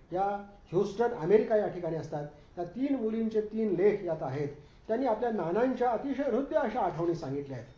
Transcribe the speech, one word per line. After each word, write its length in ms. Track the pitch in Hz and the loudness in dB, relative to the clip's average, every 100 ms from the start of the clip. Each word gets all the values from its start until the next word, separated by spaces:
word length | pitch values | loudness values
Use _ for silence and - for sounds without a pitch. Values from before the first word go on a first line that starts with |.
| - | -6
या 340 | 175 196 202 - - - | -2 0 -2 -8 -20 -2
ह्युस्टन 400 | 165 208 - 233 | 0 0 0 0
अमेरिका 440 | 156 160 220 240 214 | 0 4 4 6 2
या 120 | 180 | 2
ठिकाणी 280 | 175 165 160 | -2 -4 -4
असतात. 300 | 147 147 147 - - 180 | -4 -6 -8 -12 -16 -10
या 60 | |
तीन 320 | 175 240 277 262 | -8 -4 -2 0
मुलींचे 440 | 220 226 220 214 | 0 0 0 0
तीन 340 | 214 220 220 | -2 -2 0
लेख 300 | 170 202 202 | 4 4 4
यात 180 | 170 156 | -2 -4
आहेत. 260 | 143 135 139 - - - - | -2 -2 -4 -6 -18 -16 -4
त्यांनी 180 | 233 262 | 0 0
आपल्या 240 | 214 240 | 0 0
नानांच्या 600 | 208 165 202 262 220 247 | 0 0 2 2 2 0
अतिशय 400 | 220 285 254 285 | 0 -2 -2 0
हृदय 260 | 226 277 311 | 0 2 0
अशा 240 | 233 233 | 0 0
आठवणी 340 | 180 156 170 | -2 0 -2
सांगितल्या 420 | 160 139 143 135 127 | -2 -4 -6 -6 -10
आहेत. 120 | - | -12